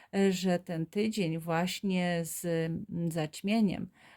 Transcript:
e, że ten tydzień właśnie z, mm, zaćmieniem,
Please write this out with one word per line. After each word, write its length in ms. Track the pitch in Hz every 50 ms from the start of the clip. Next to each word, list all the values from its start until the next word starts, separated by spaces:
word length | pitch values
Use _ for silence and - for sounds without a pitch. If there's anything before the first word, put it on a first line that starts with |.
| - _ -
e, 180 | 196 196 196 190
że 260 | 185 185 185 175 175
ten 280 | 180 - 175 165 160
tydzień 520 | 165 - 208 214 220 220 214 185 160 160 165
właśnie 840 | 160 170 160 165 180 180 - - - 196 185 180 180 175 175 170 165
z, 200 | 160 - - -
mm, 680 | 175 165 165 160 165 165 - - - - 170 170 170
zaćmieniem, 800 | 160 170 151 156 - - - 196 214 233 214 190 - - - - - _ - - -